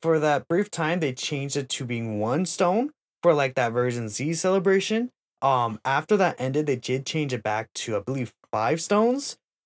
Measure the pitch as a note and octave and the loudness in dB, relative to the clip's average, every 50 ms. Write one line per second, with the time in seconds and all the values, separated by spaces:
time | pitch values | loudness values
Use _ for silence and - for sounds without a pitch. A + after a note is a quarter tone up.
0 | - E3 D#3+ D#3 D3+ D3+ D3 C3+ - - E3 F3+ G3+ - - E3 D#3+ D#3 F3 F#3 | 0 2 2 2 4 2 2 0 0 0 0 0 0 0 -2 -4 -2 -2 0 0
1 | D#3+ C3+ B2+ - - - D3+ C#3 C#3 C#3 - D3 B2+ B2+ - - C3 A#2+ A#2+ A#2 | -2 -2 -2 -4 -6 -6 -4 -4 -4 -4 -4 -4 -4 -4 -6 -6 -4 -4 -4 -4
2 | A#2 A2+ G#2+ G#2 G#2+ A2 C3 E3 F#3 - - - F#3+ F3 F#3+ A3 C4 D4+ - _ | -4 -4 -2 -2 -2 0 0 0 0 0 0 0 2 2 2 2 0 -2 -4 _
3 | _ _ _ _ - E3+ D#3 D3 C#3 C3 B2+ C3 B2 A#2 A2+ B2 B2 B2 A#2+ A#2+ | _ _ _ _ 4 4 4 4 2 0 0 0 0 0 2 0 0 0 0 -2
4 | A#2 G#2+ G#2+ - C3+ D#3 E3 D#3+ - F#3 F#3+ G3 E3+ G3 F#3+ G3 F#3+ - G#3+ A3+ | -4 -6 -4 -4 -4 -2 -2 0 2 2 2 2 4 4 2 2 2 0 0 -2
5 | B3 B3 - _ _ _ _ _ - C#3 C3 B2 A#2+ A2+ G#2+ - - C3+ C3+ D3 | -2 -4 -6 _ _ _ _ _ 0 2 2 2 2 0 -2 -4 -2 -2 0 0
6 | - - G#3+ G3 F#3+ D#3+ - - C3 C3 C3+ D3+ D3+ C#3+ C3+ B2 - - B2+ C3+ | 0 2 2 4 4 2 0 0 -4 -2 0 0 0 0 -2 -2 -2 -4 -4 -4
7 | C3+ - - D#3+ D3+ C3+ B2+ A2 - A2 G#2+ A2 A2+ - - - - A#2 A2 G2+ | -4 -4 -2 -2 -2 -2 -2 -4 -2 -2 -2 -2 -4 -6 -8 -10 -6 -4 -4 -4
8 | - - C3+ C3+ B2 - - _ _ _ - G#2+ A2 B2 D#3+ E3 - - G3+ G#3 | -2 -4 -4 -4 -6 -6 -8 _ _ _ -2 0 0 0 0 0 0 0 2 4
9 | A3+ A#3+ B3+ C#4 C#4 - - - _ _ _ _ _ | 4 2 2 0 -4 -6 -10 -10 _ _ _ _ _